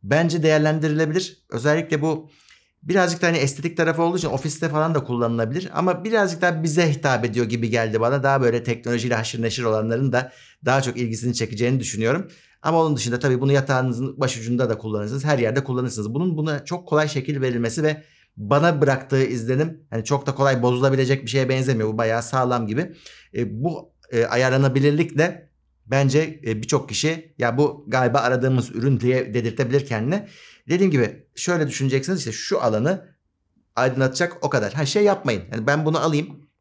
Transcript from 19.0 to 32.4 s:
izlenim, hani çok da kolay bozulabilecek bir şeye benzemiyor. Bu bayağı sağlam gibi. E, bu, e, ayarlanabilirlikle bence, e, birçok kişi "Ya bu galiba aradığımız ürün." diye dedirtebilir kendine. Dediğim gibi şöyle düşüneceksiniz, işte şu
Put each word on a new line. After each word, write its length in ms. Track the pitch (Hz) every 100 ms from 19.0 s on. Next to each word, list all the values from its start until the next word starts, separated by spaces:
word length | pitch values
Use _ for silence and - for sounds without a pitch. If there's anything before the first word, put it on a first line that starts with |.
| - 139
izlenim, 600 | 127 120 113 131 160 160 _
hani 140 | 113
çok 220 | 113 143 139
da 100 | 131
kolay 260 | 139 127
bozulabilecek 640 | 123 123 135 135 131 135 127
bir 40 |
şeye 200 | 131 131
benzemiyor. 400 | 131 131 120 107
Bu 80 | 110
bayağı 260 | 113 113
sağlam 440 | 117 131 123 123 110
gibi. 280 | 113 175 - - - _ 101
E, 280 | 107 107
bu, 300 | 156 151 - _ _
e, 140 | 120 117
ayarlanabilirlikle 1200 | 120 127 131 139 135 143 147 170 139 170 180 - _ _ _ -
bence, 540 | 131 139 143 156 - 113
e, 140 | 107
birçok 280 | 113 143 135
kişi 440 | 107 151 160 - -
"Ya 200 | 120 120
bu 280 | 147 - -
galiba 320 | 127 123 117
aradığımız 520 | 117 127 131 131 127
ürün." 280 | - 131 123
diye 340 | 123 127 127
dedirtebilir 520 | 113 113 - 127 139 139
kendine. 420 | 110 117 196 208 - - - -
Dediğim 220 | 175 196
gibi 360 | 143 107 - _ -
şöyle 320 | - 170 147
düşüneceksiniz, 520 | - 135 135 135 185
işte 120 | 120
şu 300 | 107